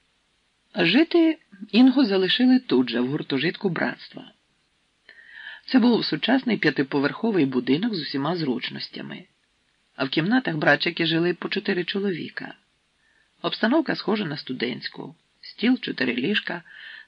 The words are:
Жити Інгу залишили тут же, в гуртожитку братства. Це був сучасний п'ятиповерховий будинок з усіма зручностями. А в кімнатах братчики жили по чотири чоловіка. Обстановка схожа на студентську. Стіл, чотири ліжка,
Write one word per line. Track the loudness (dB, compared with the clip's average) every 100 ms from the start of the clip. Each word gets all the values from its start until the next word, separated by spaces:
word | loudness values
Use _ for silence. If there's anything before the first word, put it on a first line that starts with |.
| _ _ _ _ _ _ _ -2
Жити | 2 4 4 4 4 2 _ -20 0
Інгу | 6 6 6 4
залишили | 2 2 4 6 4
тут | 4 2 2
же, | 0
в | -2
гуртожитку | -2 -2 -2 -2 -2 -2
братства. | -2 -4 -6 -14 -20 -20 _ _ _ _ _ _ _ _ -20 -20 -18 -18 -18 2
Це | 4
був | 4 2 0
сучасний | -2 0 0 2 0
п'ятиповерховий | 0 0 0 0 0 0 0 2 2
будинок | 0 0 0 0 -4
з |
усіма | -6 -4 -2 -2
зручностями. | -2 -4 -6 -10 -14 -14 -14 -14 -18 _ _ _ _ _ _ -8
А | -4
в |
кімнатах | -2 2 0 0 0
братчики | 2 4 2 -2 0
жили | 0 0
по | -2 -4
чотири | -4 -2 -4
чоловіка. | -2 -2 -2 -4 -8 -12 -14 -18 _ _ _ _ _ _ _ _
Обстановка | -6 -2 0 2 0 -4
схожа | -2 -2 -4
на | -8
студентську. | -10 -6 -6 -6 -10 -12 -16 -16 _ _
Стіл, | -20 -4 0 0
чотири | -2 -4 -4 -2
ліжка, | -2 -2 -4 -10 -12 -20 -18 -18